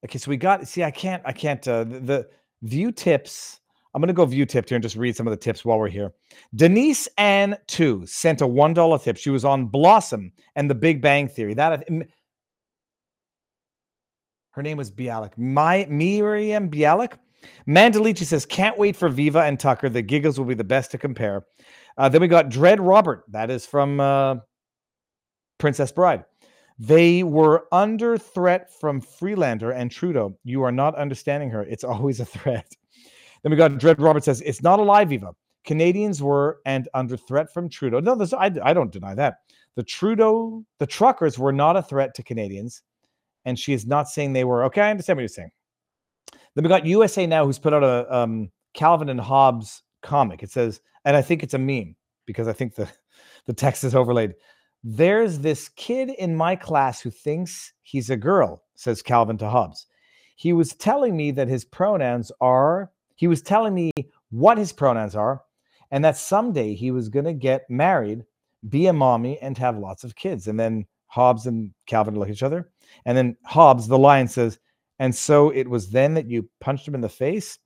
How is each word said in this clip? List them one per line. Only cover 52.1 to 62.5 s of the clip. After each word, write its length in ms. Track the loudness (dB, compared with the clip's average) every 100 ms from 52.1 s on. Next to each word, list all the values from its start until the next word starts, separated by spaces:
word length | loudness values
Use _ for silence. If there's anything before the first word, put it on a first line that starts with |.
| _ -14
because 240 | -6 -6
I 40 |
think 220 | -4 -8 -8
the, 140 | -10 _ _ _ _ _ -12
the 80 |
text 320 | -2 -2 -2 -2
is 100 | 0
overlaid. 400 | 2 0 -2 -6 _ _ _ _ -14
"There's 520 | 0 2 2 0 -2
this 300 | -4 -4 -8
kid 420 | _ -8 -6 -6
in 240 | -6 -6 -2
my 200 | -2 -2
class 460 | -2 0 0 -4
who 80 | -12
thinks 640 | -10 -8 -6 -8 -12 -20 _
he's 300 | _ -8 -4
a 40 | -4
girl," 480 | 0 2 2 -2 _ _
says 260 | -6 -6
Calvin 360 | 0 2 2 -2
to 100 | -2
Hobbes. 380 | -2 -2 -8 -20 _ _ _ _ _
"He 180 | -2
was 200 | 0 -2
telling 440 | -2 -2 0 0 -2
me 140 | -4
that 160 | -2 -2
his 180 | -4 -8
pronouns 680 | -4 -2 0 -2 -4 -6 -2
are, 520 | 2